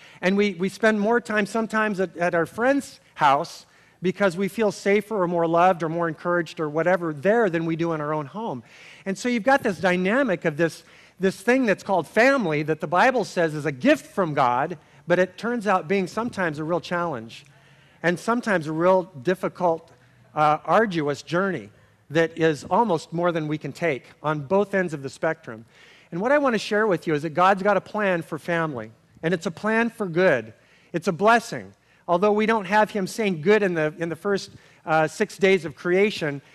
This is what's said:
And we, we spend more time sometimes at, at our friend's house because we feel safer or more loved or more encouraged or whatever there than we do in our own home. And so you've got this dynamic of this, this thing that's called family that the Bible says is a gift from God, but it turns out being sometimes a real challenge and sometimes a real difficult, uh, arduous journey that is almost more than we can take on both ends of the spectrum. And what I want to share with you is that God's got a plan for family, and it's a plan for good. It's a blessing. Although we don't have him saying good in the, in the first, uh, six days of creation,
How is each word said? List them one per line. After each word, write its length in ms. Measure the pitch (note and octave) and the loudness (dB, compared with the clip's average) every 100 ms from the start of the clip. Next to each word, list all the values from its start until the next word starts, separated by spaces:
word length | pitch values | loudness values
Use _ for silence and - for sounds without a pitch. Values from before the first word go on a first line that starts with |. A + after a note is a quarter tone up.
| - - | -20 -4
And 160 | F3+ G3 | 0 2
we, 160 | G#3 | 0
we 160 | E3+ F#3+ | 0 -6
spend 300 | - A3 G#3+ | 0 2 2
more 200 | G3+ A#3+ | 2 0
time 260 | A#3 G#3+ G3+ | 0 -2 -2
sometimes 540 | A3+ A3 A3 G#3+ F#3+ | -2 -2 -2 -2 -2
at, 160 | F#3 D#3 | -4 -2
at 160 | F3 | 0
our 120 | E3+ D#3+ | 0 -2
friend's 540 | - B3 C#4 - - _ - | 0 0 0 -2 -18 _ 0
house 500 | D3 C#3 E3+ - - _ _ _ | 4 4 0 -12 -20 _ _ _
because 340 | F3 - G3+ E3+ | -4 0 0 0
we 120 | G3 | -4
feel 240 | - G#3+ | 0 -2
safer 500 | - G3+ G#3 G#3 G#3+ | 0 0 0 0 -2
or 60 | E3+ | 0
more 200 | F3 E3 | 0 2
loved 360 | E3 F#3 F3+ | 4 4 4
or 60 | E3 | -2
more 180 | E3 E3+ | -2 -4
encouraged 520 | D3+ F3 F3 E3+ - | -4 -2 -2 -2 -6
or 100 | D#3 | -4
whatever 440 | D3+ E3 F#3 E3+ | -2 0 0 -2
there 360 | D3+ F#3 A3+ G#3+ | -2 0 2 2
than 160 | E3 E3 | 0 -2
we 100 | D#3+ | -2
do 180 | E3+ | -2
in 80 | D#3+ | -4
our 120 | D3 | -4
own 120 | D#3 C#3 | -4 -6
home. 380 | E3+ A3+ C3+ - - - - - | -10 -8 -10 -12 -20 -20 -14 -10
And 120 | F#3+ | -6
so 120 | B3 | -2
you've 140 | A#3+ | -2
got 200 | G3+ C#4 | 2 2
this 160 | B3+ F3 | 2 0
dynamic 680 | F3+ F3+ F#3 A#3 C4+ E3+ E3+ | 0 2 2 0 0 0 -2
of 120 | D3 | 0
this, 260 | E3 - - - - _ | -2 -2 -20 -20 -20 _
this 200 | F#3+ F#3 | -2 -2
thing 260 | - B3+ A#3+ | 0 2 2
that's 180 | F3 | 0
called 240 | - F#3+ D#3 | 0 -2 0
family 540 | - B3+ C#4 F#3 D3 | 2 4 4 0 -2
that 180 | D#3 D#3 | -2 -4
the 60 | E3 | 0
Bible 380 | F3 A#3 B3+ F3+ | 2 4 2 -2
says 280 | - E3 | 0 -2
is 120 | D3+ D3 | 0 -6
a 60 | |
gift 360 | C3+ G#3+ D4+ - | -2 2 2 0
from 260 | - F3 | -4 -2
God, 440 | D3 B2+ B2 D#3 F3 _ _ - | 2 2 2 -2 -6 _ _ -2
but 100 | F3+ | 2
it 200 | F#3 - | 2 -2
turns 280 | G#3+ A#3+ G3+ | -6 -4 0
out 220 | F#3 D#3 | 0 0
being 200 | G3 F3+ | -2 -2
sometimes 520 | - A#3 - F3 D3 | -4 -6 -4 -4 -4
a 40 | |
real 180 | D#3 E3+ | -4 -4
challenge 640 | - F3 F3 C3 A2+ - - _ _ _ _ _ | -2 -4 -4 -6 -10 -18 -20 _ _ _ _ _
and 160 | E3 F3 | -2 -2
sometimes 480 | - A#3+ A#3 F#3 D#3 | -2 -2 0 -2 -2
a 40 | |
real 320 | D#3 F3 F#3+ F3+ C#3 | 0 4 4 2 -6
difficult, 680 | B2 F#3 F#3+ - F3 E3 - _ _ _ _ D3+ | -4 -2 -4 -2 0 0 -6 _ _ _ _ 0
uh, 240 | D3+ D3+ - | 2 2 2
arduous 580 | F3+ A3+ E3 D3 C#3 | 2 4 0 -2 -4
journey 480 | - E3+ G3 E3 G#2 _ _ _ _ | -4 -2 -2 -4 -10 _ _ _ _
that 260 | D3 E3 E3 | 0 0 2
is 260 | D#3+ D3 - | 0 0 0
almost 460 | F#3 A#3 D#3+ - | 0 2 0 -4
more 200 | E3 F3 | -2 -2
than 160 | E3 D3+ | -2 -4
we 100 | D3+ | -6
can 140 | D3 | -8
take 320 | B2 E3+ B2+ - - | -4 -4 -4 -8 -8
on 200 | D3 D#3 | -4 -4
both 340 | C3+ G3 G3+ G3+ | 0 0 2 0
ends 180 | F3+ | -2
of 80 | D3+ | -4
the 80 | C3+ | -10
spectrum. 560 | - E3 D#3+ - A2+ A2+ _ - - _ | -4 -4 -4 -10 -16 -18 _ -20 -20 _
And 100 | E3+ | -6
what 100 | A3 | 2
I 60 | D4 | 2
want 160 | C#4 | 2
to 60 | A3 | 0
share 260 | - G#3 A3 | 0 0 2
with 220 | E3+ F3 | 0 0
you 80 | D3+ | -2
is 80 | |
that 60 | D#3+ | -2
God's 340 | D3 F#3 G3+ | 2 4 4
got 140 | G3 G3 | 2 0
a 40 | |
plan 400 | - G#3 G3+ F3 | -2 -4 0 0
for 160 | D#3+ D#3 | -4 -10
family, 540 | - E3+ D#3+ B2+ A2 - _ _ | -4 -2 -2 -6 -12 -16 _ _
and 100 | E3 | -4
it's 120 | F3+ F#3+ | -2 -4
a 40 | |
plan 380 | E3 G#3+ A3+ A#3 | -6 -2 0 0
for 160 | - G3+ | -2 -4
good. 480 | E3 F#3 C3 A2+ - _ _ _ | 2 4 4 -2 -16 _ _ _
It's 140 | F3 G3+ | -6 -4
a 60 | |
blessing. 600 | D#3+ G3+ A#3 - C#3 F#2+ - _ _ - | 0 4 2 0 -12 -12 -20 _ _ -2
Although 260 | F3 G#3 | 0 2
we 120 | G#3 G#3+ | 2 2
don't 200 | A3+ F3 | 0 2
have 260 | G#3 G#3+ | 2 2
him 160 | G#3 F#3 | 0 -6
saying 340 | - G#3+ E3+ | -2 -4 -2
good 220 | D3+ G#3+ | 2 2
in 100 | G3+ | 2
the, 180 | E3+ D3+ D#3 | 0 -2 -4
in 120 | E3+ | -8
the 60 | D#3 | -6
first, 360 | G3+ G3 - - _ _ - | -2 -4 -4 -20 _ _ 0
uh, 220 | D#3 D#3 | 2 0
six 300 | - G#3+ - | -2 -6 2
days 280 | F#3+ F#3+ D#3 | 2 2 0
of 100 | - | -8
creation, 640 | F3+ F3+ G#3 G3+ D#3 C#3 - | 0 2 2 0 -6 -6 -12